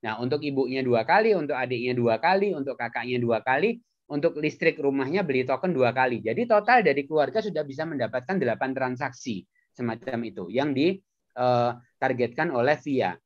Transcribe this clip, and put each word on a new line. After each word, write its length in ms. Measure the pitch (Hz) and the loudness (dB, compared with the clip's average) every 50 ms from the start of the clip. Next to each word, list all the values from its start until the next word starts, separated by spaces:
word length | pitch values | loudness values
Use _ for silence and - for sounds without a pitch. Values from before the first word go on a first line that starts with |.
| - | -6
Nah, 160 | 110 110 110 | -6 -6 -4
untuk 240 | 120 127 147 147 151 | -2 -2 -2 -2 -2
ibunya 400 | 147 139 135 135 120 131 135 131 | -2 -2 -2 -2 0 -2 -2 0
dua 160 | 127 123 117 | 2 2 2
kali, 320 | 110 117 170 202 220 226 208 | 4 4 4 4 6 4 2
untuk 240 | 175 151 143 143 | 2 0 -2 -2
adiknya 400 | 127 127 123 127 117 123 123 127 | -4 -2 -4 -4 -4 -2 -2 0
dua 240 | 123 120 117 113 113 | 2 2 2 2 2
kali, 320 | - 170 190 196 202 208 180 | 2 2 2 2 2 0 -2
untuk 240 | 147 139 139 123 | -4 -4 -6 -6
kakaknya 400 | - 120 117 - 123 117 123 123 | -6 -6 -6 -6 -6 -4 -2 -2
dua 240 | 123 120 117 117 110 | -2 0 0 0 0
kali, 400 | - 127 131 143 165 226 233 233 _ _ _ _ _ _ 147 | 2 0 0 2 2 0 -2 -4 _ _ _ _ _ _ -4
untuk 240 | 147 143 170 165 | 0 0 0 0
listrik 400 | 147 151 156 - - 180 160 151 | 0 -4 -4 -4 2 0 0 0
rumahnya 480 | 151 143 139 135 139 131 131 156 202 196 | 2 0 0 0 0 -2 0 0 -2 0
beli 160 | 151 135 127 | 0 0 0
token 320 | 127 127 135 123 - 185 170 | 2 0 -2 0 0 -2 2
dua 240 | 131 127 117 113 | 2 2 2 4
kali. 240 | 127 127 127 123 110 | 2 2 2 0 -2
Jadi 240 | 98 110 120 196 240 | -2 -2 -2 -2 0
total 400 | 233 226 208 202 214 247 247 208 | 2 2 2 4 6 4 6 6
dari 240 | 156 135 143 139 139 | 4 2 2 -2 -2
keluarga 320 | 156 151 143 135 - 220 | 0 0 0 2 0 -4
sudah 240 | 214 214 165 156 151 | -4 -2 -4 -4 -6
bisa 240 | 143 131 139 160 165 | -6 -6 -8 -8 -6
mendapatkan 480 | 156 135 120 110 117 127 123 - 190 | -4 -4 -6 -4 -4 -6 -4 -2 -2
delapan 320 | 190 143 120 110 98 135 131 131 | 0 0 0 0 -2 -4 -4 -2
transaksi 640 | 131 131 127 127 123 143 131 123 - - 127 110 92 - _ _ _ _ _ _ | -2 -4 -4 -4 -4 -6 -8 -8 -10 -8 -8 -8 -8 -8 _ _ _ _ _ _
semacam 460 | - 123 117 113 113 - 131 127 117 117 110 | -6 -4 -4 -4 -6 -8 -6 -6 -6 -6 -6
itu 140 | 98 104 92 85 101 | -8 -10 -10 -2 -2
yang 240 | 123 - 151 135 | 0 0 0 0
ditargetkan 1800 | 127 147 175 196 196 _ _ _ _ _ _ _ 120 123 123 123 120 120 120 120 123 _ _ _ _ 131 131 131 120 123 117 120 - 156 175 - | 2 2 2 0 -2 _ _ _ _ _ _ _ -2 2 2 4 4 2 0 -2 -6 _ _ _ _ -2 -2 0 0 -2 -2 0 -2 -2 0 0
oleh 240 | 120 120 139 151 147 - | 2 2 2 2 0 0
Via. 320 | 147 139 127 107 92 87 - _ | -2 0 0 0 0 -2 -6 _